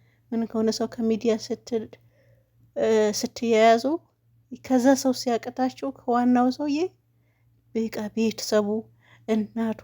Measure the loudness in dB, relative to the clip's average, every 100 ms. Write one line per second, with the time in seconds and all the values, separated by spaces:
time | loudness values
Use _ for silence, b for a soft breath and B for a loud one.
0 | _ _ _ -6 -4 -2 -2 -2 -6 -2
1 | -2 0 0 -2 -4 -10 -6 -6 -6 -16
2 | _ _ _ _ _ _ _ -4 2 2
3 | 2 0 -6 -4 0 4 6 4 2 -4
4 | -8 _ _ _ _ -14 0 4 4 4
5 | 2 -2 -2 -4 -4 -4 -4 -4 -10 -6
6 | -2 2 4 4 2 0 -2 -2 -4 -6
7 | _ _ _ _ _ _ _ -6 -6 -6
8 | -6 -2 -2 -2 0 0 0 -4 -8 b
9 | b b -4 -2 -2 -4 -4 -6